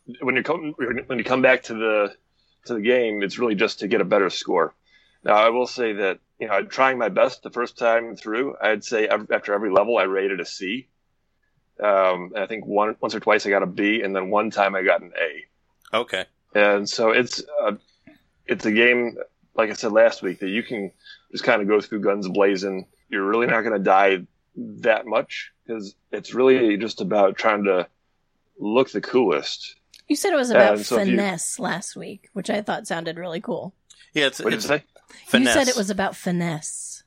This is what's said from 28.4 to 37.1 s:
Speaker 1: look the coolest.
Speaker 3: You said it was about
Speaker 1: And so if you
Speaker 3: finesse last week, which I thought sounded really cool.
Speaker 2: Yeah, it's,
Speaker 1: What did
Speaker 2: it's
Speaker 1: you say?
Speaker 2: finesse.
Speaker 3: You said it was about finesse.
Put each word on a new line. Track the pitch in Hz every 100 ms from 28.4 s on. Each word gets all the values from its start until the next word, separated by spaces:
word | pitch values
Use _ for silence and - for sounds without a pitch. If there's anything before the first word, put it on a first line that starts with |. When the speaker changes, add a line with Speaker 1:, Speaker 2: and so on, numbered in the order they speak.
| _ -
Speaker 1:
look | 101 117 135
the | 104
coolest. | - 123 107 73 - - - - _ - -
Speaker 3:
You | 294
said | 392
it | 320
was | 247
about | - 110 104
Speaker 1:
And | 104
so | 123
if | 196
you | -
Speaker 3:
finesse | 202 175 - -
last | 185 160 -
week, | - - 196 _
which | 202 180
I | 170
thought | 208 170 -
sounded | 170 165 165
really | 180 165
cool. | 226 180 160 - _ _ _
Speaker 2:
Yeah, | 156 139
it's, | -
Speaker 1:
What | 107
did | 131
Speaker 2:
it's |
Speaker 1:
you | 104 147
say? | - _ _ - -
Speaker 2:
finesse. | - 254
Speaker 3:
You | 220
said | 254
it | 247
was | 196
about | 196 190 -
finesse. | 185 175 170 151 - - - - _